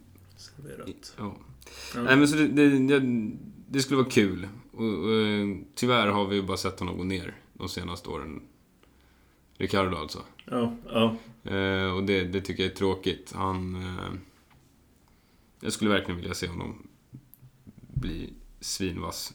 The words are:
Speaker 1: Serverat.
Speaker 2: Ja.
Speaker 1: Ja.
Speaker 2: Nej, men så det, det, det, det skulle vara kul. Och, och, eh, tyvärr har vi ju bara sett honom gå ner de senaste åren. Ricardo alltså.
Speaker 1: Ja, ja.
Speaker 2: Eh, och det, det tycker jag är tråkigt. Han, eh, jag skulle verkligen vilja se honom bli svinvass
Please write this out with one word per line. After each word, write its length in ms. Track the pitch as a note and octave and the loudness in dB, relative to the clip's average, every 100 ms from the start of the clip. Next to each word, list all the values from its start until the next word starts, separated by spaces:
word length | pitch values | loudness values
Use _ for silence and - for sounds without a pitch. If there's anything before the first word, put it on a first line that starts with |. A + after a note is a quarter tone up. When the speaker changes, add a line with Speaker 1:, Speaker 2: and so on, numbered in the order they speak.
| - - - - | -18 -20 -20 -20
Speaker 1:
Serverat. 760 | - - C#3+ C3+ - - - - | -20 -18 -16 -14 -14 -14 -16 -12
Speaker 2:
Ja. 180 | G#2 - - - - - - B2 | -12 -12 -18 -20 -20 -16 -12 -2
Speaker 1:
Ja. 60 | |
Speaker 2:
Nej, 160 | B2 C3 | 6 8
men 100 | D3 | 8
så 80 | D3+ | 6
det, 120 | D3+ | 4
det, 520 | C#3 C#3+ C#3 C3 C#3 | 8 8 8 6 4
det, 300 | C3 A#2+ G#2+ - - - - | 4 2 -2 -6 -12 -18 -4
det 100 | C3+ | -2
skulle 160 | C3 C#3 | 2 2
vara 80 | B2 | 4
kul. 360 | - G2+ F2 G2+ G#2+ - | 6 4 2 -8 -12 -16
Och, 220 | A2 A2+ | -4 -2
och, 180 | F#2 G2 | 0 0
eh, 360 | A2 G#2+ G#2 G2+ F#2 - - | 2 2 2 0 -4 -10 -2
tyvärr 320 | B2 B2 G#2 | 2 4 4
har 200 | G2+ G2 | 2 2
vi 80 | G2+ | 0
ju 60 | |
bara 160 | F#2+ F#2 | 0 -2
sett 220 | F#2+ - | -4 -4
honom 180 | F2+ F2 | -6 -4
gå 60 | |
ner 320 | F2+ F#2+ E2+ - - | -4 -4 -6 -14 -18
de 160 | - - | -12 -8
senaste 400 | - F2+ F2+ - | -6 -8 -8 -8
åren. 320 | D#2+ D2+ D2 - _ _ _ _ _ _ _ _ _ _ - | -8 -8 -12 -14 _ _ _ _ _ _ _ _ _ _ -6
Ricardo 400 | F#2+ G2+ F#2+ E2 | -2 0 0 -2
alltså. 220 | D2+ - - - - | -6 -10 -14 -20 -6
Speaker 1:
Ja, 300 | B2 A#2 - - | -2 -2 -4 -4
ja. 260 | A#2 A2+ A2 - - - | 2 2 2 -10 -14 -4
Speaker 2:
Eh, 440 | G2 F#2+ F#2+ F#2+ F#2 | 0 0 2 0 0
och 80 | |
det, 200 | G2 F#2+ | 2 2
det 180 | F2+ F#2+ | 2 -2
tycker 220 | F#2 F2 | -4 -2
jag 80 | F#2+ | -2
är 40 | - | 0
tråkigt. 560 | F#2+ F#2 F#2 E2 - F2 | 0 0 -2 -4 -8 -4
Han, 400 | F#2+ F#2 F#2 F#2 | -2 -2 -4 -6
eh, 380 | F#2 F#2 F#2 F#2 - _ _ _ _ _ _ _ _ _ _ _ _ _ | -8 -8 -8 -10 -12 _ _ _ _ _ _ _ _ _ _ _ _ _
jag 140 | - | -8
skulle 180 | - G#2+ | 0 2
verkligen 260 | G2 F2+ F2 | 2 2 -6
vilja 120 | F2+ | -6
se 140 | - F2+ | -6 -6
honom 400 | F2 A2+ G#2+ - - _ C3 - - - _ - - - | -6 -8 -10 -18 -20 _ -20 -20 -20 -20 _ -20 -20 -8
bli 400 | - - E2+ - - - - | -4 -4 -6 -10 -14 -20 -14
svinvass 720 | - - F#2 F2 E2+ - - | -8 -4 -2 -2 -6 -8 -10